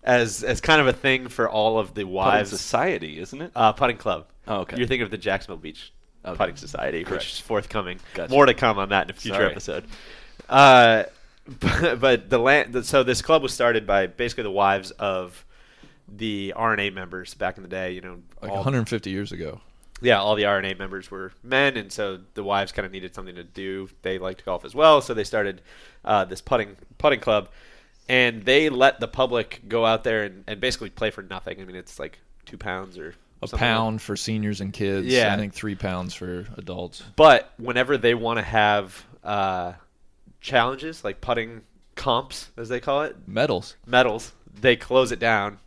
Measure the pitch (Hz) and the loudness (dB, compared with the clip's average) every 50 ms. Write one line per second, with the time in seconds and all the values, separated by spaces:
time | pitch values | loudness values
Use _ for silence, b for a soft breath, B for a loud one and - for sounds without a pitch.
0 | - 120 123 123 117 113 101 - - 123 127 - - - 160 156 147 131 120 - | 2 2 2 4 2 0 -2 -6 -4 -4 -4 -4 2 4 4 6 6 4 2 0
1 | - 139 131 131 127 123 - - 117 110 - 110 107 113 113 113 107 92 - 107 | 0 0 0 0 -2 -8 -4 -2 -2 0 2 2 2 2 2 2 -2 -2 -4 -8
2 | 101 92 92 95 95 95 101 104 104 98 104 95 - - - 117 135 185 175 95 | -8 -6 -4 -2 2 2 2 2 2 0 -6 -8 -8 -2 -2 -2 0 0 -2 -4
3 | - 78 76 78 87 - - 139 156 180 _ 120 117 110 107 - 143 123 117 104 | -6 -10 -10 -12 -12 -12 -12 -14 -14 -10 _ 2 2 2 2 2 0 -2 -2 -2
4 | - 110 92 78 78 _ _ - _ - 107 101 90 - - 123 123 113 131 123 | -4 -4 -4 -4 -6 _ _ -20 _ -6 -6 -6 -6 -6 -4 -6 -4 -2 -2 -4
5 | 120 98 101 101 87 104 95 101 - - 95 80 78 80 78 - - - _ - | -4 -6 -6 -6 -4 -2 -4 -4 -4 -8 -16 -14 -14 -16 -16 -16 -20 -20 _ -20
6 | _ _ _ _ _ 92 90 - - 87 85 - - - - - - 67 69 82 | _ _ _ _ _ -12 -2 -2 -2 -2 -2 -8 -16 -14 -10 -6 -6 -6 -6 -6
7 | 85 - - 87 - - - - - - 113 104 95 - - 110 98 90 90 92 | -6 -6 -8 -8 -8 -8 -10 -12 -8 -4 -4 -4 -4 -4 -6 -6 -6 -6 -8 -12
8 | - - - - 85 - 127 139 143 131 117 - - 120 110 101 98 98 101 98 | -14 -16 -12 -10 -8 2 6 8 8 8 6 4 2 0 2 2 0 2 2 0
9 | 85 - 92 - - 113 95 98 101 92 76 - - - 76 82 - - B B | 0 0 -6 -10 -8 -4 -2 0 0 0 -2 -4 -10 -8 -8 -8 -8 -12 B B
10 | B B B B B B B B B - - 131 143 135 131 127 120 117 113 110 | B B B B B B B B B 2 6 8 10 10 12 10 10 8 8 4
11 | 98 - - _ - - _ _ _ - 139 - - 170 - - 170 170 123 120 | 2 -2 -8 _ -20 -20 _ _ _ -20 -14 -4 -2 -2 0 2 0 0 0 2
12 | 120 135 127 117 - - 131 120 117 131 139 147 - - 120 127 120 - - 139 | 4 4 4 4 2 0 0 2 4 6 4 4 4 0 -4 -6 -4 2 2 2
13 | 127 123 123 113 - - 160 160 139 131 - - 123 120 117 110 107 101 101 98 | 4 4 0 -2 2 2 2 2 4 0 -4 0 2 2 2 2 0 2 0 0
14 | 95 90 - - 120 120 117 - 117 104 95 98 101 98 98 98 92 - - - | 0 0 -2 -6 -6 -6 -4 -6 -8 -4 0 2 4 4 2 2 -2 -8 -10 -6
15 | 107 101 95 92 92 90 87 - - b b b b b b b b b b b | -4 -4 -4 -4 -6 -8 -14 -20 -20 b b b b b b b b b b b
16 | b - 101 101 113 110 104 101 98 95 90 113 113 113 110 101 101 101 92 98 | b -20 -14 -8 -8 -6 -6 -6 -8 -8 -6 -2 0 0 0 2 0 -4 -4 -6
17 | 92 90 87 92 90 - - - 101 92 95 - 95 87 90 92 92 92 92 90 | -12 -10 -12 -12 -12 -14 -12 -6 -6 -6 -6 -8 -14 -12 -8 -8 -6 -6 -8 -10
18 | 90 92 90 87 90 - - - - 104 98 98 98 127 139 127 113 - - 110 | -12 -16 -18 -18 -20 -20 -20 -16 -12 -8 -6 -4 -4 -2 -2 -2 -2 -4 -6 -6
19 | - 98 95 95 101 95 - 87 82 76 - - _ - - - _ - - - | -6 -6 -8 -8 -8 -10 -10 -12 -12 -12 -12 -14 _ -20 -20 -20 _ -20 -20 -4
20 | 117 123 117 98 98 104 107 107 104 101 101 98 95 95 95 90 98 95 95 95 | 2 2 4 4 4 0 0 2 2 2 2 2 0 -4 -8 -8 -10 -10 -10 -12
21 | 92 - - 95 95 92 - _ - 123 131 131 139 139 135 117 104 95 - - | -14 -14 -14 -14 -14 -14 -16 _ -8 -2 0 2 2 2 0 -2 -8 -10 -8 -6
22 | 110 98 95 92 92 _ _ - 101 98 98 98 98 95 - - 101 95 98 95 | -6 -6 -6 -8 -14 _ _ -10 -4 -2 0 0 0 -2 -6 -8 -8 -8 -8 -12
23 | 92 92 - - 92 95 87 87 85 82 - - 95 95 95 98 95 95 - _ | -14 -14 -14 -14 -16 -16 -16 -18 -18 -18 -14 -12 -10 -8 -8 -8 -10 -12 -16 _
24 | _ 98 95 95 90 92 95 - - - 92 90 - - 104 127 151 160 156 143 | _ -8 -6 -6 -6 -8 -10 -10 -8 -8 -8 -6 -8 -10 -2 4 6 8 8 6
25 | 131 - 123 110 104 - - 113 104 101 95 90 _ b b b b b b b | 4 0 -6 -6 -6 -4 -2 -4 -2 -4 -6 -10 _ b b b b b b b
26 | b - 107 104 95 90 92 - - - 139 120 107 101 98 - - - - - | b 0 0 0 0 -2 -6 -14 -6 -2 -2 -2 -2 -4 -8 -20 -20 -20 -18 0
27 | - 151 143 113 - - 110 104 98 - b b b b b b b b b b | 0 2 2 2 0 0 0 0 0 -4 b b b b b b b b b b
28 | _ - 127 127 127 120 117 113 98 120 127 143 156 156 135 123 131 139 135 - | _ 0 2 2 2 2 0 -4 0 2 4 4 4 2 2 4 4 4 4 2
29 | 120 107 - - 131 127 120 120 110 - - - - 107 107 117 113 113 113 110 | -8 -8 -2 -2 -2 0 0 -2 -4 -4 -10 -18 -14 -4 -2 0 2 2 2 0
30 | - 131 113 110 104 101 92 95 95 - 107 101 92 127 120 - 117 101 - - | 0 -2 -2 -2 -2 -6 -10 -14 -14 -14 -10 -6 -4 -4 -4 -6 -10 -14 -10 -6
31 | 117 107 - - 98 92 95 92 - - 92 92 95 92 90 90 87 - - - | -6 -6 -6 -6 -14 -14 -14 -14 -12 -14 -14 -14 -16 -18 -18 -18 -18 -18 -14 -14
32 | 71 78 - - _ _ - - _ - - 82 - 104 92 92 95 95 90 90 | -14 -14 -14 -18 _ _ -20 -20 _ -20 -18 -12 -10 -8 -8 -8 -10 -14 -16 -16
33 | 76 80 87 _ _ _ _ _ - - - - 123 120 113 113 113 113 110 110 | -16 -16 -18 _ _ _ _ _ -14 -8 -4 -2 0 0 2 0 0 -2 -4 -6
34 | - - 104 98 - - 110 110 107 104 104 95 98 95 98 - 107 98 98 98 | -6 -8 -8 -8 -4 -4 -4 -2 -2 -4 -4 -6 -8 -10 -6 -4 -4 -2 -2 -2
35 | 95 123 127 127 117 104 101 104 110 101 - - - 107 101 92 - 98 92 90 | -2 2 2 4 4 2 0 -2 -4 -6 -8 -10 -10 -10 -8 -6 -6 -6 -6 -6
36 | 90 92 - - 90 90 90 90 90 - - - 92 87 90 90 90 90 - - | -8 -8 -10 -12 -10 -10 -10 -10 -10 -12 -14 -16 -14 -12 -10 -10 -10 -12 -12 -16
37 | - - - - 156 156 135 117 - - - _ 113 123 123 123 127 123 143 127 | -20 -18 2 8 10 10 10 8 6 0 -14 _ -8 -2 0 0 2 2 0 2
38 | 110 120 117 120 113 113 117 117 104 - 110 110 107 104 104 104 101 95 92 - | 4 4 4 4 0 -2 -2 -2 -4 0 2 4 4 4 4 2 0 -4 -12 -20
39 | - _ - - _ - 104 101 98 95 92 90 87 87 87 - - _ _ _ | -20 _ -20 -18 _ -6 -4 -2 -2 -2 -2 -4 -6 -8 -10 -14 -20 _ _ _
40 | _ - _ _ _ - _ _ - - - 127 117 123 135 131 143 160 160 - | _ -20 _ _ _ -20 _ _ -14 0 0 2 2 2 -2 -8 -10 -14 -14 -10
41 | - 104 98 - - - 120 117 113 113 117 113 - _ _ _ _ _ _ - | -8 -10 -10 -8 -4 -4 -2 -2 -4 -8 -10 -20 -20 _ _ _ _ _ _ -8
42 | - 139 120 117 131 139 - - - - _ - 117 110 123 123 123 - 139 143 | -2 0 0 0 0 -4 -14 -16 -16 -16 _ -14 -10 -6 -8 -6 -4 -2 -2 -2
43 | 151 151 - - - - 95 107 127 156 110 90 - - - _ _ - 123 127 | -2 -4 -8 -14 -16 -8 -2 -2 0 0 0 -4 -4 -8 -20 _ _ 2 4 4
44 | 127 123 104 113 - - - _ _ - - - 107 131 123 120 - - 127 131 | 4 4 2 -4 -8 -12 -20 _ _ -20 -20 0 2 2 2 2 0 2 4 4
45 | 131 117 117 110 117 117 113 107 101 104 101 98 _ | 4 4 0 -2 0 2 2 2 0 -2 -8 -12 _